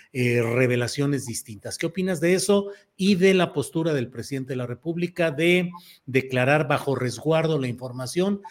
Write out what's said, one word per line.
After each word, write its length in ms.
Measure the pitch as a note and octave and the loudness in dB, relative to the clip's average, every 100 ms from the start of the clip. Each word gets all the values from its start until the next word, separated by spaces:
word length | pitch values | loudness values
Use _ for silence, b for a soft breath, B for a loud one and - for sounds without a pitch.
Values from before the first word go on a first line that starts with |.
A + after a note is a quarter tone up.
| B | B
eh, 280 | B2+ B2 A#2+ | -2 0 2
revelaciones 840 | A2+ A#2+ B2+ A#2+ A#2+ - C#3+ C#3 A#2+ | 2 2 2 2 -2 -2 0 -2 -4
distintas. 520 | A2 - G2+ A2+ - | -10 -12 -14 -12 -6
¿Qué 100 | E3 | -6
opinas 340 | F#3 F#3 E3 | -4 -4 0
de 140 | E3 F3+ | 2 2
eso 320 | F#3 G3+ G3+ B B - | 2 2 0 B B -2
y 200 | F#3+ F#3 | 2 4
de 180 | F#3+ | 6
la 180 | F#3+ F3 | 4 2
postura 420 | D3 - E3 D#3+ | -2 -4 -2 0
del 160 | C#3+ A#2+ | -2 -2
presidente 440 | A#2 G#2+ C3+ C3 | -8 -8 -8 -6
de 40 | B2+ | -6
la 100 | A#2+ | -6
República 640 | B2 E3 E3+ F3 F3 E3 | -8 -8 -4 -4 -2 -2
de 420 | C#3+ E3+ F3+ F3+ - B B - | 2 4 4 2 -8 B B -2
declarar 640 | B2+ C3 B2+ B2+ D#3 C#3+ | -2 0 0 4 2 2
bajo 260 | C3+ - C3 | 0 0 -2
resguardo 640 | B2+ A2+ D3+ D#3+ D#3+ D3+ | -2 -4 0 2 2 2
la 80 | B2+ | 0
información 760 | A#2+ B2+ A#2+ - F3 G3 G3+ B | -6 -8 -10 -6 0 0 0 B